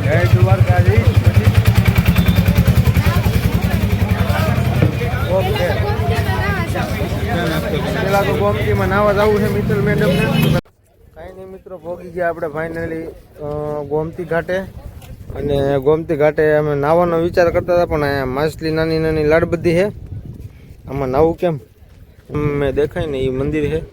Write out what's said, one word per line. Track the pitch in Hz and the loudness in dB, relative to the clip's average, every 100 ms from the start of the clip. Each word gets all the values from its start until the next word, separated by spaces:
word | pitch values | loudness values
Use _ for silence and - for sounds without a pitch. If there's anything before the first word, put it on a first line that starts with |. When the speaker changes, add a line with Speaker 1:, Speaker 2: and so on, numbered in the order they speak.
Speaker 1:
જય | - 160 180 | 2 2 4
દ્વારકાધીશ. | 180 - 190 - 175 180 202 - - - - - - - - - - - - - - - - - - - - - - - - - - - - - - - - - - - - - - - - - - - | 4 6 4 4 4 4 4 4 4 4 4 4 4 4 4 4 2 2 4 4 2 2 4 4 4 4 4 2 2 2 0 0 0 0 0 0 0 0 0 0 0 2 2 0 2 0 0 -2 -2 0
ઓકે. | 185 381 403 175 - 415 415 - 427 - 381 403 403 - 175 - - - - - | 0 0 0 0 0 -2 -2 -2 0 0 -2 -2 -2 -2 -4 -4 -4 -4 -4 -2
Speaker 2:
ચા | 175 | -2
નાસ્તો | 170 160 190 190 | -2 -2 -2 -4
કરો. | - 196 | -4 -4
Speaker 1:
પેલા | 190 196 | 0 0
તો | 196 | 0
ગોમતીમાં | 202 202 208 214 202 190 | 0 0 0 0 0 0
નાવા | 196 208 | 0 0
જવું | 202 208 208 | 2 2 2
છે | 208 | 0
મિત્તલ | 202 208 214 | -2 -2 0
મેડમને. | 202 208 185 - 226 - - 180 - _ _ _ - - | 0 0 0 0 0 2 2 0 -2 _ _ _ -20 -20
કાંઈ | 175 | -18
નહીં | 185 190 | -18 -18
મિત્રો, | 190 180 185 | -18 -18 -16
પહોંચી | 156 175 180 | -10 -10 -10
ગયા | 170 170 | -4 -2
આપણે | 165 165 | -2 -6
finally, | 147 165 165 165 165 160 - - - | -6 -6 -6 -6 -8 -10 -14 -20 -14
અ, | 147 147 147 147 | -8 -6 -6 -6
ગોમતી | 143 147 160 160 | -4 -4 -4 -8
ઘાટે. | 165 165 165 185 190 - - - - - - 139 | -4 -4 -2 -6 -6 -14 -16 -18 -18 -18 -14 -8
અને | 143 139 139 139 | -2 0 0 0
ગોમતી | 131 156 160 156 | 0 0 0 0
ઘાટે | 151 151 156 151 | 0 2 2 2
અમે | 151 143 | 0 -2
નાવાનો | 143 165 175 165 | 2 2 2 0
વિચાર | 170 180 170 | 0 2 2
કરતા | 175 170 | 0 0
હતા, | 175 170 | 0 2
પણ | 160 | 0
અહીંયા | 147 139 131 | 0 -2 -2
માછલી | 131 156 151 160 | -2 -4 -4 -4
નાની | 160 160 160 | -2 0 0
નાની | 160 156 | 0 0
લાડ | 151 160 | 2 2
બધી | 170 165 165 | 2 -2 0
છે. | 170 202 - - - - - - - - - - | 2 0 -4 -14 -14 -14 -16 -18 -20 -20 -20 -10
આમાં | 135 135 | -6 -2
નાવું | 131 160 165 | 2 2 2
કેમ? | 175 151 - _ - - - - - | -2 -4 -10 _ -20 -20 -20 -20 -10
અમે | 147 147 143 139 | -4 -2 0 -2
દેખાય | 131 147 180 165 | 0 -2 -2 -6
ને, | 139 | -4
ઈ | 131 | -4
મંદિર | 131 143 151 147 | -2 -2 -2 -2
છે. | 156 170 | -4 -8